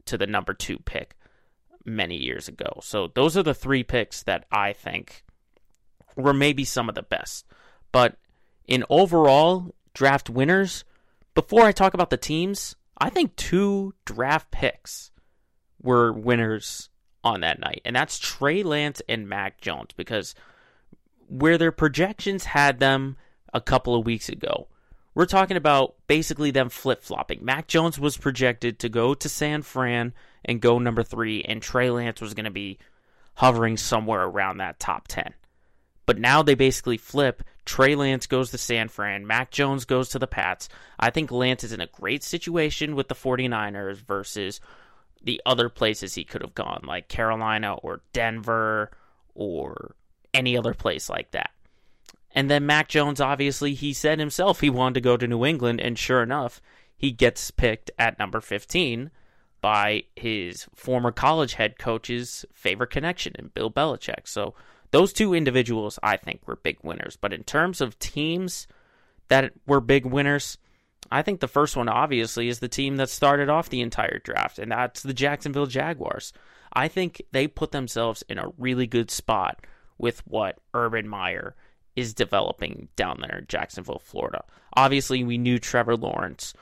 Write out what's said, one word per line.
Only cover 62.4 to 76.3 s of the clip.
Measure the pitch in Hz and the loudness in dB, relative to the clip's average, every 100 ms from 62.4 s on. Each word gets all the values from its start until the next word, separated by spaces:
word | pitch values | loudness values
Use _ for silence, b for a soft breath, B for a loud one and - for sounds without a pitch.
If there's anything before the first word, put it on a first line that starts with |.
| - | -18
favorite | _ 95 98 123 | _ -2 -2 -2
connection | 139 160 180 - - | -2 -4 -4 -8 -10
in | - | -10
Bill | - 110 | -6 -4
Belichick. | 135 156 110 - - - | 0 -2 -2 -8 -10 -8
So | 104 101 - b b b | -6 -6 -8 b b b
those | 143 196 | 6 6
two | - 214 170 | 4 2 2
individuals, | 139 127 120 110 104 - | 2 2 2 0 -4 -2
I | 107 98 | 0 0
think, | - - - | -4 -12 -10
were | - | -6
big | 78 - | -6 -6
winners. | 80 - - - | -8 -10 -12 -8
But | 101 | -8
in | 98 | -8
terms | - 151 180 175 | -2 0 0 0
of | 123 - | -4 -6
teams | - 143 156 170 185 - - b b b b b - | -8 -4 -4 -4 -6 -10 -14 b b b b b 2
that | 135 135 - - | 2 2 -2 2
were | 139 | 4
big | 117 139 127 | 6 4 2
winners, | 135 143 143 - - _ _ _ _ - | 0 2 0 -2 -14 _ _ _ _ -4
I | 139 | -2
think | 208 185 | -2 -2
the | 127 | 0
first | 143 147 135 | 2 2 0
one, | 120 | 0
obviously, | 117 147 123 113 120 120 | 0 2 0 -2 -2 -4
is | 120 | -4
the | 123 | -6
team | - 135 135 | -4 -2 -2
that | 135 | -4
started | - 143 143 143 | 2 4 4 2
off | 156 - | 0 0
the | 127 | -4
entire | 117 - - - | -4 -2 -4 -4
draft, | - - - - | -4 -2 -2 -4
and | 110 | -6
that's | 113 123 - | -2 -4 -6
the | 135 | -8
Jacksonville | 127 143 147 147 139 139 | -2 0 -2 -4 -4 -2
Jaguars. | 131 151 151 - - - | -2 -4 -6 -8 -8 -12